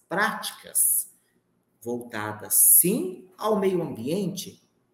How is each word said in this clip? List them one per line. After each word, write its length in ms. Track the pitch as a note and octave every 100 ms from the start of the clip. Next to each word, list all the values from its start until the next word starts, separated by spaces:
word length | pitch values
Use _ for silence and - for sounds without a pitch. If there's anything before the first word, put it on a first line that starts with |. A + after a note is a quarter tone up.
| -
práticas 1000 | F3 G#3+ A2 - - - - - - - _ _ _ _ _ _ _
voltadas, 720 | A#2 A#2+ A#2+ G#2+ G#2+ G#2 - -
sim, 760 | - - F3 B3 F#4 - - -
ao 220 | G#3+ G3+
meio 220 | F#3+ F3+
ambiente, 800 | D3+ A#2 B2 F#3 F#3 - - - _ _ _